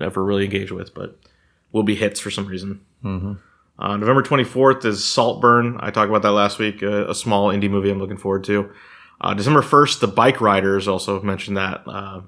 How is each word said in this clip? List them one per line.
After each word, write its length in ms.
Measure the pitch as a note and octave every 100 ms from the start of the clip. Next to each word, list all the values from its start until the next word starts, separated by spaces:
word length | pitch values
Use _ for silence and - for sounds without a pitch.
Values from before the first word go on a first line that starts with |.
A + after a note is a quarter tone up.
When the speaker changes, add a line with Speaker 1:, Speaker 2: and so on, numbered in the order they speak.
Speaker 1:
ever 220 | F2 G2
really 200 | F#2+ G2 G2
engage 260 | G2+ G2
with, 220 | F2+ F#2 F#2
but 220 | F#2+ - _ _ _ _ _
will 120 | G#2+
be 120 | G#2+ G2+
hits 240 | G#2 -
for 120 | G#2
some 160 | G#2 G2
reason. 340 | F#2 G2 G2 _ _
Speaker 2:
Mm-hmm. 300 | G2 F#2 G2 G2 _ _ _ -
Speaker 1:
Uh, 160 | G2 G2+
November 280 | G#2+ C3+
twenty-fourth 600 | C3+ - A#2 B2+ C3+ B2+
is 220 | A2+ G2+ -
Saltburn. 720 | - A2+ - A#2+ A#2+ A#2+ A#2+
I 120 | G2+
talked 180 | G#2+ G2+
about 140 | G#2+
that 80 | G#2
last 260 | G2+ G2+ -
week. 240 | G#2+ G2+
Uh, 260 | G2+ G#2 -
a 60 | G2+
small 340 | A#2 G2+ G2+
indie 200 | G2 G2+
movie 220 | G2+ G2
I'm 80 | G2
looking 180 | G2 F#2+
forward 260 | G2 G2 F#2+
to. 260 | G2+ G2 - - - - -
Uh, 140 | -
December 300 | G2+ A#2 D3+
first, 360 | - D3 C#3+ -
The 60 | A2
Bike 340 | F#2+ A#2+ -
Riders. 460 | A2 G2 G2 G2 G2
Also 320 | F#2 - G2
mentioned 340 | G2+ F#2+ - G2
that, 240 | F#2+ - -
uh, 340 | G2 G2 F#2+